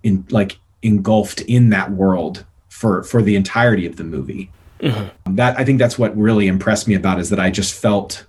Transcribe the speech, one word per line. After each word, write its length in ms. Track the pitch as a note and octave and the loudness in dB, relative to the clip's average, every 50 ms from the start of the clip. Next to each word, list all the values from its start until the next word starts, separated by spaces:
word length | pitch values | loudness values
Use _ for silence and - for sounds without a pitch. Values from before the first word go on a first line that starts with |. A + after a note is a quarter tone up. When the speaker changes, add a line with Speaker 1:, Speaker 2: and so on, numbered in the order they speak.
| - | 0
Speaker 1:
in, 200 | A#2 G2 F#2+ F#2 - | 0 0 0 -2 -2
like, 280 | - G#2+ G2 G2 - _ _ _ _ _ | 0 0 0 -2 -6 _ _ _ _ _
engulfed 580 | - A2+ G#2 F#2+ F#2+ G#2+ A2 G#2+ G#2 - - - | 0 0 0 2 2 2 2 2 0 -2 -8 -12
in 300 | - - A#2+ B2 A#2+ A2 | -4 0 2 4 6 6
that 200 | G#2 F#2+ F2+ G2+ | 4 2 0 -4
world 540 | G2+ F#2 F#2+ G2 F#2 F2 D#2+ D#2 - - - - _ _ _ _ | -2 0 2 2 2 0 -2 -6 -8 -12 -16 -20 _ _ _ _
for, 340 | - - - A2 F#2+ F2+ | -12 -4 -2 0 0 0
for 180 | F#2 - - A#2 | -2 0 0 2
the 120 | G#2 G#2 G#2 | 2 4 2
entirety 500 | G2 F#2+ - - A#2 A#2+ A#2+ A2 F#2+ F2 | 2 0 0 0 2 2 4 2 2 -2
of 100 | E2 - | -6 -8
the 80 | - E2 | -10 -12
movie. 440 | D#2+ D#2+ C#2 C2 - - - F#2+ - - _ _ - _ - | -8 -8 -8 -8 -8 -12 -12 -14 -16 -20 _ _ -20 _ -6
Speaker 2:
Mm-hmm. 560 | - D3 A#2 G#2+ G2 F#2+ - _ _ F#3 - | -4 -4 -4 -4 -8 -10 -14 _ _ -4 0
Speaker 1:
That, 240 | G#2+ B2 B2+ B2+ B2+ | 0 0 0 0 0
I 60 | C3 | 0
think 140 | C3+ C#3 B2+ | 2 2 2
that's 180 | B2 A#2 - - | 2 0 2 0
what 180 | A2+ G#2+ - | -2 -2 0
really 300 | G#2+ G#2+ A2+ A2 G#2 G#2 | 2 2 4 4 4 2
impressed 400 | F#2+ F#2 F#2+ - A2+ G#2+ G#2 - | 2 0 0 0 0 0 0 0
me 80 | G#2+ G2+ | 0 0
about 240 | F#2+ E2 F#2+ F#2 F2+ | 0 2 0 -2 -2
it, 40 | |
is 80 | F2 - | -2 -2
that 100 | G2+ F#2 | -2 0
I 100 | F#2 F#2 | 0 0
just 240 | F#2+ G#2 G2 - - | 0 -2 -4 -4 -6
felt 520 | - - G#2+ G#2 G2+ F#2+ - - - - | -2 0 0 0 0 -2 -6 -14 -16 -16